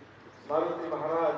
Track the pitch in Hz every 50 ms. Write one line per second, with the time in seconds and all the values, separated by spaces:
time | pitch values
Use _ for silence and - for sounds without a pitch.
0 | - - - - - - - - - - 147 160 165 170 170 170 165 165 151 151
1 | 151 156 165 165 165 151 147